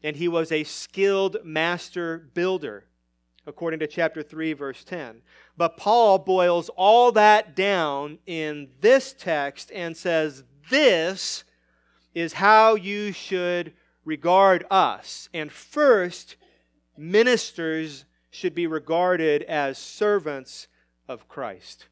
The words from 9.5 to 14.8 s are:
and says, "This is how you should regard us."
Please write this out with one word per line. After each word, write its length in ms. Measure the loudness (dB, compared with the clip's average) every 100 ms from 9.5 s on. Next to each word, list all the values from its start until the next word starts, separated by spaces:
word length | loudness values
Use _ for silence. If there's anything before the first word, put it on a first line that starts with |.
| -8 -16
and 220 | -10 -10 -8
says, 480 | -2 0 -2 -6 -20 _ -4
"This 760 | 2 4 4 0 -4 -8 -10 -14 _ _ _ _ _ _
is 200 | -8 -8
how 420 | 0 6 6 6 4
you 360 | -2 -8 -8
should 640 | -8 -6 -4 -4 -4 -6 _ _ _
regard 640 | -10 -6 2 6 6 4 2
us." 580 | 2